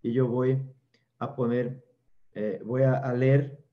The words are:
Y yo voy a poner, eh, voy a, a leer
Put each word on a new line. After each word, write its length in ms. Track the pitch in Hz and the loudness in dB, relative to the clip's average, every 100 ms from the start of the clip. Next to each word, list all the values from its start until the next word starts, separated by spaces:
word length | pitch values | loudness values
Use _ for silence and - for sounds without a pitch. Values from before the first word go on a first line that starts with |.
Y 120 | 117 | -2
yo 140 | 120 123 | 0 0
voy 340 | 123 127 131 - - _ _ _ _ | 2 0 0 -4 -14 _ _ _ _
a 160 | 127 127 | -10 -4
poner, 480 | 117 120 120 131 _ _ _ _ - | -2 0 -2 -8 _ _ _ _ -18
eh, 280 | - 107 - | -6 -6 -6
voy 200 | 107 127 | -4 2
a, 100 | 131 | 2
a 200 | 131 131 | 2 -2
leer 500 | 123 131 139 139 - _ | 2 4 4 2 -10 _